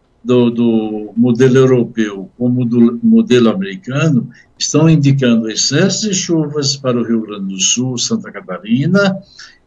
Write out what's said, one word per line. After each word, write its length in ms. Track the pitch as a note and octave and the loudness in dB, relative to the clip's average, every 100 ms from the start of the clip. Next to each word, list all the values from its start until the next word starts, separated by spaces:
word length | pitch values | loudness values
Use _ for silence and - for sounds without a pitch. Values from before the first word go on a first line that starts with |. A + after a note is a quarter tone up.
| _ _ | _ _
do, 260 | A#2 B2 A#2+ | 0 2 2
do 600 | A#2 A#2 A2+ A2 G#2+ G#2+ A2+ | 0 0 0 -2 -6 -6 0
modelo 420 | A#2+ A2+ C3 C3 | 0 2 4 4
europeu 720 | B2+ B2 A2 A2+ G#2+ G2 F#2+ - | 4 2 0 -2 -4 -6 -12 -6
como 260 | B2 B2 | -2 -2
do 360 | A#2 A#2+ A#2 A#2+ | 0 2 2 2
modelo 480 | A2+ A2+ A2+ B2 A2+ | 2 4 4 4 2
americano 800 | F#2+ G2 F#2+ B2 C#3 D#3+ B2 - - _ - | 0 -4 -10 -6 -2 0 0 -2 -10 _ -10
estão 300 | - D3 D#3+ | -4 2 4
indicando 600 | D#3 C#3 C3+ B2 A2+ A2 | 4 2 2 2 2 0
excesso 580 | G#2 - C#3+ F#3+ - G#3+ | -2 0 0 0 -2 -4
de 40 | |
chuvas 600 | F#3 - E3 D3 D3 C3+ - | -4 -2 -2 -2 -4 -4 -4
para 240 | B2+ A#2+ | -2 -2
o 40 | |
Rio 180 | A2+ A2+ | -2 -2
Grande 320 | G#2 G#2 F#2+ | -4 -8 -8
do 60 | F#2+ | -4
Sul, 380 | F#2+ A#2 C3 A#2+ | -2 -2 -4 -6
Santa 340 | - A2+ G#2 | -4 -6 -6
Catarina, 880 | G2 F#2 F2+ G#2 B2 D3 G3 G3 F#3+ - - - _ | -14 -12 -10 -2 -2 2 2 2 -2 -10 -20 -20 _